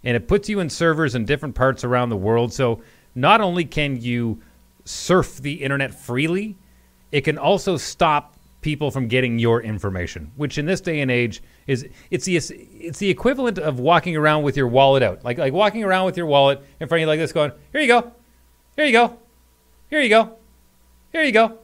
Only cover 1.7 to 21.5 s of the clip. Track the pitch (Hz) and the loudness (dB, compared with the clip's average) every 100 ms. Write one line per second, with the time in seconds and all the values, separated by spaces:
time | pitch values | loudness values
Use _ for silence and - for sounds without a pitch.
1.7 | 127 123 123 123 107 98 117 120 120 127 | 0 -2 0 0 -2 0 0 0 0 -2
2.7 | 113 - _ _ 123 143 226 202 175 156 | -2 -8 _ _ -2 4 4 2 -2 -4
3.7 | - 147 127 120 120 117 107 _ _ _ | -2 -2 -4 -4 -2 -2 -6 _ _ _
4.7 | _ - - - 180 - - 139 151 139 | _ -16 -14 2 2 2 -6 -10 -6 -4
5.7 | 139 135 - - 123 156 180 214 196 _ | -2 -4 -6 -6 -2 0 -2 -4 -12 _
6.7 | _ _ _ _ 147 147 151 147 196 - | _ _ _ _ -2 -2 0 2 2 0
7.7 | 165 - - 170 147 - _ _ _ - | -4 -4 0 2 2 -2 _ _ _ -6
8.7 | 147 147 135 117 127 127 117 117 117 110 | -4 -4 -4 -2 0 0 0 2 2 0
9.7 | 107 101 92 87 - 78 139 143 151 147 | -6 -6 -6 -8 -10 -16 -8 -6 -4 -4
10.7 | 190 185 156 135 123 120 104 - _ - | -4 -2 -2 0 0 0 -4 -18 _ -4
11.7 | 127 143 - - 180 190 175 - - - | -4 -4 -20 -8 -6 -2 -2 -2 -14 -20
12.7 | - 170 - 202 165 240 269 247 190 156 | -16 -14 -4 -2 0 0 0 -2 -2 -4
13.7 | 127 131 170 180 160 151 151 147 143 127 | -2 4 4 2 0 2 2 0 0 2
14.7 | 123 135 135 113 90 120 123 139 147 208 | 4 6 6 2 -2 -8 -2 -2 2 0
15.7 | 208 208 185 190 175 165 139 139 139 - | 0 0 0 0 -2 2 4 4 2 -6
16.7 | - 143 165 160 156 160 160 147 - _ | -14 -2 0 0 0 0 -2 -2 -4 _
17.7 | 277 277 240 240 - _ _ _ _ _ | -2 2 2 2 -16 _ _ _ _ _
18.7 | - 302 226 233 240 _ _ _ _ _ | -2 2 4 2 0 _ _ _ _ _
19.7 | _ _ 302 254 214 220 - _ _ _ | _ _ 0 4 4 4 -6 _ _ _
20.7 | _ _ _ _ 320 302 226 226 | _ _ _ _ -2 2 4 2